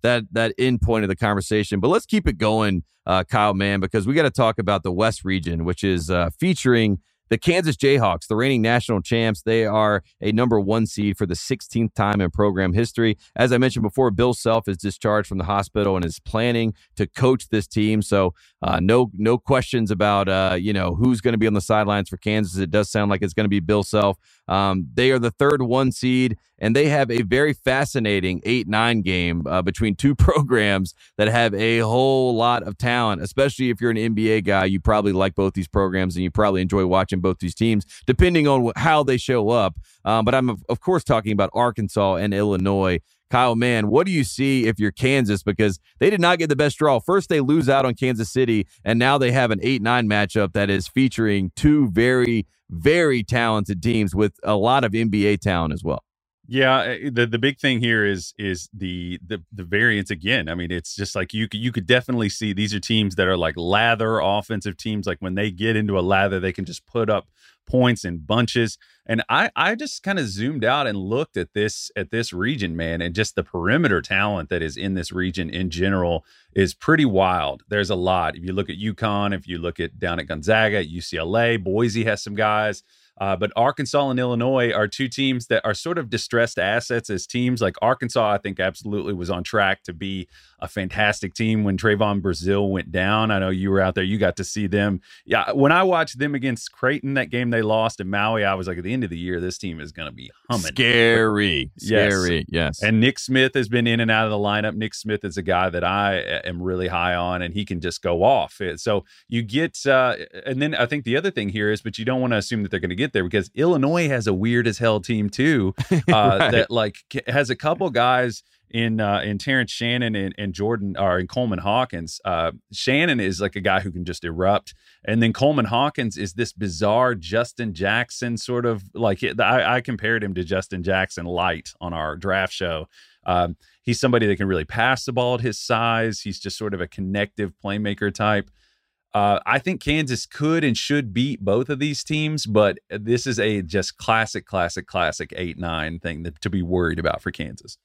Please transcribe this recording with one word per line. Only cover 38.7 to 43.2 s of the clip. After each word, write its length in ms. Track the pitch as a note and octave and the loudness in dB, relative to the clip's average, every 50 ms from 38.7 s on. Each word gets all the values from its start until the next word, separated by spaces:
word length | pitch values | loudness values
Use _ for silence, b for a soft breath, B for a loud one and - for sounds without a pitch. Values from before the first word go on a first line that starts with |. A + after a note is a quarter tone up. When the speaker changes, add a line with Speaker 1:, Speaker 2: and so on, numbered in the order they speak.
| - - | -2 0
Speaker 1:
how 240 | A#2+ E3 D#3+ D3+ D3 | 2 2 4 4 4
they 140 | C3 C3 | 2 0
show 320 | A#2 - - C3 A#2+ G#2+ G#2 | 0 0 0 0 0 2 2
up. 280 | A#2 A#2+ G#2 F#2 E2 - b b b b b | 2 2 2 0 -2 -6 b b b b b
Um, 200 | - G#2+ A2+ A2 | 0 2 2 2
but 100 | G#2+ B2 | 2 2
I'm, 160 | C3 B2+ B2 | 2 2 0
of, 120 | A2 F2+ - - | -2 -4 -4 -4
of 120 | A#2+ - | -6 -4
course, 220 | - - F#3 E3+ - | 0 0 0 0 2
talking 300 | - B2+ A2+ G2+ G#2+ G#2+ | 2 0 0 0 0 0
about 180 | G2 G2+ F#2 - | 0 0 0 0
Arkansas 600 | A2 A#2+ B2 A2 - G#2+ F#2+ - G#2+ G2+ G2 F#2+ | 0 0 0 0 -2 -6 -2 0 2 2 2 2
and 160 | E2 F#2+ G#2 G2+ | 0 0 0 0
Illinois. 680 | G2 G#2 G#2 G2+ F2+ F#2 G2 G2 G2 F#2+ F#2 F2+ E2 - _ _ _ | 0 0 2 0 0 2 2 2 2 2 2 0 0 -2 _ _ _